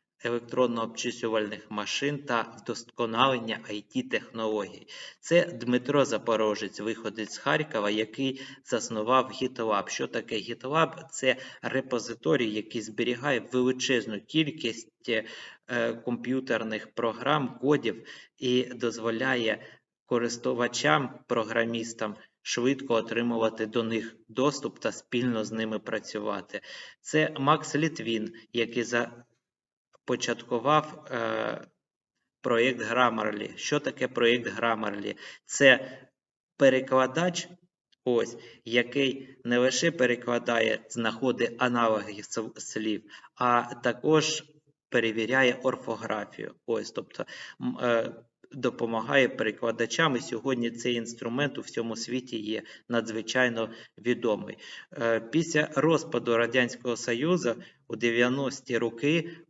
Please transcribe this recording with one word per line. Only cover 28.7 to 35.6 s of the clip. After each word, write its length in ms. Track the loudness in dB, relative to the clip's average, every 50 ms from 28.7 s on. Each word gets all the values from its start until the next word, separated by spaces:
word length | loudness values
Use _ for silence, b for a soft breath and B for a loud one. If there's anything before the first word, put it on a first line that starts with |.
| -2 -4 -2 0 0 0 0 -2 -6 -14 -20 _ _ _ _ _ _ _ _ _ _ _ _ _ _ _ _
започаткував, 1040 | -2 -2 0 0 -2 -2 -4 -4 -4 -2 0 2 4 4 4 2 0 -6 -16 -10 -6
е, 560 | -4 -2 -2 -2 -2 -2 -2 -2 -4 -6 -10 -14 _ _ _ _ _ _ _ _ _ _ _ _ _ _
проєкт 400 | 0 2 4 4 4 4 2 0
Grammarly. 760 | -2 0 2 4 4 4 4 2 0 0 -2 -4 -6 -8 -8
Що 240 | -8 -4 0 0 0
таке 280 | 0 -2 -4 -2 -4 -2
проєкт 500 | 2 4 6 6 6 4 0 -4 -4 -2
Grammarly? 580 | 0 0 0 0 -2 -4 -4 -4 -6 -6 -8 B B B B B _
Це 540 | -6 2 6